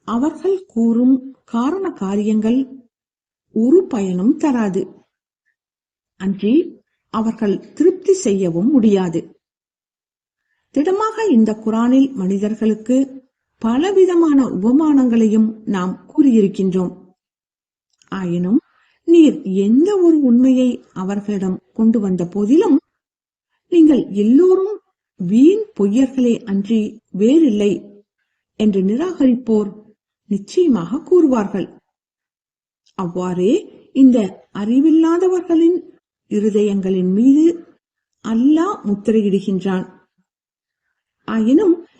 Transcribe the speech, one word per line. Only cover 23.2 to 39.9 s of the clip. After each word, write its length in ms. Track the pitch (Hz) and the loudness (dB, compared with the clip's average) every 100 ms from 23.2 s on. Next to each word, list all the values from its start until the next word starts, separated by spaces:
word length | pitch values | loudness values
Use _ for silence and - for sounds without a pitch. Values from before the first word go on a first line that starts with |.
| _ _ _ _ - | _ _ _ _ -2
"நீங்கள் 380 | 349 302 247 - | 4 4 4 0
எல்லோரும் 680 | 196 208 269 370 370 381 415 _ _ _ - | -2 2 4 4 2 -2 -8 _ _ _ -10
வீண் 480 | 180 220 294 427 427 | -2 4 4 2 -2
பொய்யர்களே 680 | - 202 226 262 269 247 226 | -4 -2 0 0 0 0 -2
அன்றி 560 | - 196 202 226 214 - _ | -4 -4 -2 -2 -4 -10 _
வேறில்லை" 920 | 180 214 320 302 208 202 - - - _ _ _ _ _ | -2 2 4 2 2 0 -2 -8 -20 _ _ _ _ _
என்று 260 | - 214 196 | -4 -2 0
நிராகரிப்போர் 880 | 190 233 359 330 269 240 - 214 202 - - _ _ _ | 0 -2 -4 0 0 0 -2 -2 -2 -10 -20 _ _ _
நிச்சயமாக 720 | - 196 - - 349 214 165 269 | -8 -8 -4 0 0 0 -2 -8
கூறுவார்கள். 800 | - 359 311 247 196 196 - - _ _ _ _ _ _ _ _ _ _ _ | 0 2 2 0 -4 -6 -10 -14 _ _ _ _ _ _ _ _ _ _ _
அவ்வாறே 580 | - 180 180 180 180 185 349 - - _ | -10 -8 -6 -6 -2 0 0 -4 -20 _
இந்த 560 | - 269 247 190 - _ - | 2 4 4 -2 -6 _ -8
அறிவில்லாதவர்களின் 1200 | 208 254 311 311 330 339 370 370 349 330 339 359 - _ _ _ - | -2 0 2 2 2 2 0 -2 -2 2 2 0 -6 _ _ _ -6
இருதயங்களின் 840 | 208 214 202 208 202 185 190 180 | -2 0 0 0 -2 -2 -2 0
மீது 520 | 196 254 285 330 339 - _ _ _ _ _ 208 | 2 4 4 2 0 -10 _ _ _ _ _ -6
அல்லாஹ் 560 | 226 269 311 370 415 | 0 2 2 0 -4
முத்திரையிடுகின்றான். 1120 | 214 202 - 220 202 196 202 190 175 185 - | -6 -4 -2 0 0 -2 -2 -4 -4 -6 -8